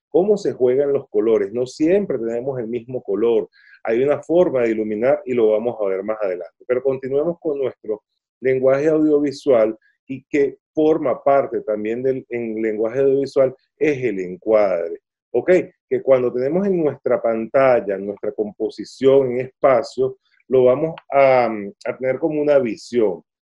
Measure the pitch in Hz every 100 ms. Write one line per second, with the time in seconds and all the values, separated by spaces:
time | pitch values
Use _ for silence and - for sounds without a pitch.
0 | _ 156 202 202 147 - 127 131 143 139
1 | - 104 110 110 98 117 127 - 156 196
2 | 185 131 113 117 135 131 113 120 117 127
3 | - 98 117 113 92 _ _ - - 117
4 | 139 135 - 170 170 131 117 110 107 107
5 | 127 147 127 120 110 107 120 110 98 95
6 | 101 110 101 90 85 _ - 127 135 131
7 | 131 139 160 170 160 139 127 - 107 107
8 | _ _ _ _ 127 131 131 135 156 156
9 | 151 147 147 135 147 120 110 113 _ _
10 | - 135 _ 147 139 127 _ - 156 160
11 | 139 110 139 139 117 113 101 104 107 117
12 | 131 131 - 120 113 110 110 107 113 131
13 | 139 139 135 143 131 131 _ - 151 135
14 | 127 98 90 90 107 110 98 87 85 82
15 | _ _ _ 123 - 180 139 _ - 127
16 | - 131 123 120 135 175 202 180 147 131
17 | 127 120 117 113 113 139 135 120 98 95
18 | 98 101 107 110 104 - 107 - 98 -
19 | 135 139 131 123 127 _ 143 123 110 -
20 | 131 127 _ _ - 131 123 131 160 165
21 | - 139 135 127 117 107 101 - 117 110
22 | 131 131 160 151 147 143 120 92 - 120
23 | 107 82 - _ _